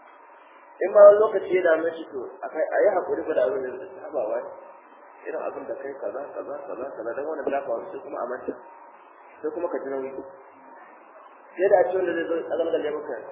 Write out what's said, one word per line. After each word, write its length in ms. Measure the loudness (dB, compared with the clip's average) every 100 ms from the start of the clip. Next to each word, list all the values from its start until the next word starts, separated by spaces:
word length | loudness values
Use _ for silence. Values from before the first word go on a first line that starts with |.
| -20 -20 -20 -20 -20 -20 -18 -6
In 100 | 2
ma 80 | 12
wani 180 | 12 12
lokaci 360 | 4 2 0
ya 80 | 2
dame 280 | 2 2 0
shi, 120 | -6 -12
to, 140 | -10 -12 -12
a 120 | -10
kai, 160 | -6
a 120 | -2 2
yi 100 | 2
haƙuri 340 | 2 -2 -6
fa 80 | -2
da 100 | 0
abin 180 | 0 -2
da 140 | -6 -10
zai 140 | -14
saba 280 | -16 -8 -6
wa. 140 | -4 -6 -8 -16 -20 -20 -20 -20 -20 -16
Irin 220 | -12 -8
abin 260 | -8 -10 -10
da 80 | -10
kai 160 | -10
kaza, 300 | -8 -8 -8 -10
kaza, 280 | -12 -10 -12
kaza, 280 | -10 -10 -10
kaza, 240 | -8 -8
don 120 | -6 -6
wannan 180 | -6
ta 160 | -4 -6
faru, 220 | -4 -8 -8
sai 140 | -14
kuma 160 | -12 -10
a 100 | -8
manta. 280 | -8 -10 -12 -18 -20 -20 -20 -20 -20 -20 -10
Sai 140 | -8
kuma 160 | -6 -6
ka 80 | -6
ji 100 | -6
nauyi. 340 | -8 -8 -12 -16 -20 -20 -20 -20 -20 -20 -20 -20 -20 -20 -20 -14 0
Sai 120 | 8
da 80 | 8
a 80 |
ce 100 | 8 2
wanda 160 | 0
zai 120 | -2
zo 100 | -2
a 220 | -4 -2 -2
galgale 340 | 0 0 -2
maka, 260 | -6 -8 -10 -10